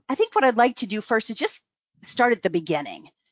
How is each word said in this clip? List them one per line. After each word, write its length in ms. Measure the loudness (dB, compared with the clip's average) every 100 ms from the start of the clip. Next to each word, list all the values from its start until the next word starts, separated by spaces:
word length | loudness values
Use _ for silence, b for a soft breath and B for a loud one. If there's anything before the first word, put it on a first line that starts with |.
| -2
I 60 |
think 220 | -2 0 4
what 80 |
I'd 140 | 4 4
like 180 | 2 0
to 80 | -6
do 160 | -6
first 300 | -2 -2 -2
is 60 | -4
just 260 | -6 -6 -18 _ _ _
start 300 | -6 0 2
at 100 | 2
the 80 | 0
beginning. 560 | -2 -2 -4 -4 -14 -20 _ _